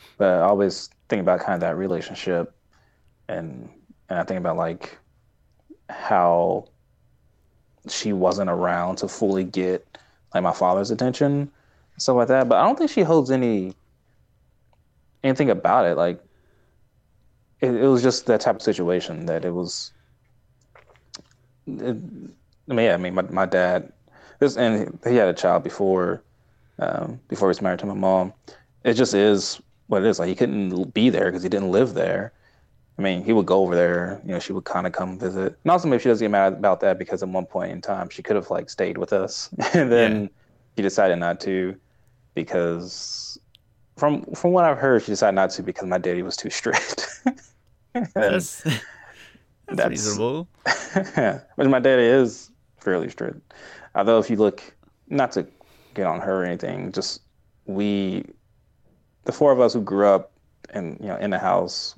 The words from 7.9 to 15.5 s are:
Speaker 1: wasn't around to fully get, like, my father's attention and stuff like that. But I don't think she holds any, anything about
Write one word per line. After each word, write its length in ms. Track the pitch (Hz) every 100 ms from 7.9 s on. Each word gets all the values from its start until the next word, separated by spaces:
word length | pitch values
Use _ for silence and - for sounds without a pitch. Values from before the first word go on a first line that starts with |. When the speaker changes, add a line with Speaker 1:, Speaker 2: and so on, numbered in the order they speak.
| - 107
Speaker 1:
wasn't 360 | 95 90 95 92
around 480 | 87 90 87 87 87
to 100 | 98
fully 360 | - 101 95
get, 440 | 92 92 92 92 _ - _ _ _
like, 100 | 90
my 80 | 90
father's 380 | - 92 95 101
attention 400 | 110 127 123 143
and 180 | 143 143 _ _ _ _ -
stuff 200 | - 123
like 100 | 117
that. 200 | 131 120
But 100 | 107
I 40 | 190
don't 120 | 285
think 140 | 311
she 100 | -
holds 300 | 160 160 131
any, 420 | 131 120 104 92 - _ _ _ _ _ _ _ _ _ _ _ _ _ _
anything 260 | 135 131
about 360 | 135